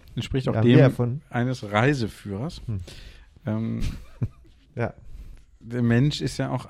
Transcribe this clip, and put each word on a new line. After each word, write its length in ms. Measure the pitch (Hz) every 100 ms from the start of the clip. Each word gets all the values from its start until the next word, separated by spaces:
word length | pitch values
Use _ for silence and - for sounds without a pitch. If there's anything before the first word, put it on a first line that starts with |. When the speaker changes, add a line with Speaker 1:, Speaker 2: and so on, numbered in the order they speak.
| - -
Speaker 1:
entspricht 320 | - 135 127
auch 80 | -
Speaker 2:
Haben 100 | 120
wir 100 | 143
Speaker 1:
dem 60 |
Speaker 2:
erfunden? 400 | 135 - 120 131 -
Speaker 1:
eines 400 | 123 120 127 104
Reiseführers. 880 | 104 127 147 107 - 101 98 143 - -
Speaker 2:
Hm. 140 | 104 90 - - - - - -
Speaker 1:
Ähm, 340 | 107 113 113 117 - - - 123
Speaker 2:
<laughs> 460 | - - - _
Ja. 200 | - 117 - - - - - - -
Speaker 1:
der 220 | 113 120
Mensch 380 | 117 117 143 143
ist 160 | 143 -
ja 120 | 135
auch 160 | 131 -